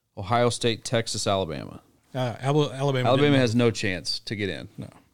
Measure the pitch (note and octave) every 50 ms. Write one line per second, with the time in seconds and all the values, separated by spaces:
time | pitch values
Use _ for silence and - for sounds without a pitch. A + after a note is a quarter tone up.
0 | _ _ _ G2+ F#2+ F#2 A#2+ A#2+ A#2+ A#2+ A#2 - A#2+ A#2 A2 - - - B2+ A#2
1 | - - - G#2 - G#2+ G2 F#2+ F#2 D#2+ D2 B1+ G#1 G1+ - - _ _ _ _
2 | _ _ - B2+ B2+ A#2+ - - B2+ C#3 D3 D3+ D3 A2+ B2+ C3+ C#3+ C#3+ C3 B2+
3 | A#2+ A#2 C3 C#3 D3 D3 C#3+ C3 B2+ A2 A2+ B2 A#2+ A#2 G#2 - A2 G2 F2+ E2
4 | - - - - - - A2+ G2+ G#2 F#2 D#2 B1 - - - - A#2 - - -
5 | _ _